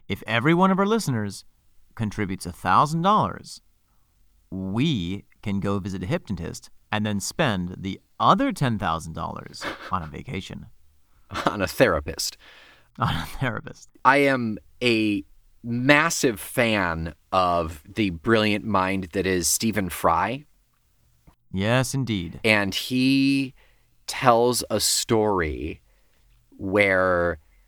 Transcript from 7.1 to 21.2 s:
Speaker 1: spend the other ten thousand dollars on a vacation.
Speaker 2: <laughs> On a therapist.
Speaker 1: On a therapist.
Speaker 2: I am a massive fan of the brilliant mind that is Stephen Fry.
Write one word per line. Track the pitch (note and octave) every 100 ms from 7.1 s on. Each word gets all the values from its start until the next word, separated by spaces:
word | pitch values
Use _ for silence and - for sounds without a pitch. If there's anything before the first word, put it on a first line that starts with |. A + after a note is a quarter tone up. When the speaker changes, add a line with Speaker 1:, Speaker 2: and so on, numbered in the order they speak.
| G#2
Speaker 1:
spend | - - D3+ G2 F2 F2+
the | F#2 F#2+ _ -
other | A2+ F#3+ C#4
ten | G3+ C3+ G#2+
thousand | F2 E2 E2
dollars | D#2+ D#2+ D2+ - - - - -
on | F#2
a | D#2+
vacation. | D2 - F#2+ - - - - - _ _ _ -
Speaker 2:
<laughs> | G2 -
On | G#2
a | F2+
therapist. | - B2 D#2 C#2+ - - - - - - - _ -
Speaker 1:
On | A#2+ -
a | - -
therapist. | C3 G#2+ - - - _
Speaker 2:
I | - C#3+
am | C#3 C3 A#2 G#2 - -
a | B2 A2+ A2 G2+ - - _ _
massive | A#2+ A#2+ B2+ D3 E3 - C#3 G#2
fan | - - A#2 G#2+ F2+ D#2+ D#2+ - _
of | F#2+ F2+ E2+ E2 D#2+ -
the | G#2 G#2
brilliant | E2 A2+ A2+ G#2+ G#2 -
mind | G2 F#2 F#2+ F#2
that | G2+ F#2
is | F#2 E2
Stephen | - A2+ G#2 F2+
Fry. | - F#2 E2 G2 C3 D3 _ _ _ _ _ _ _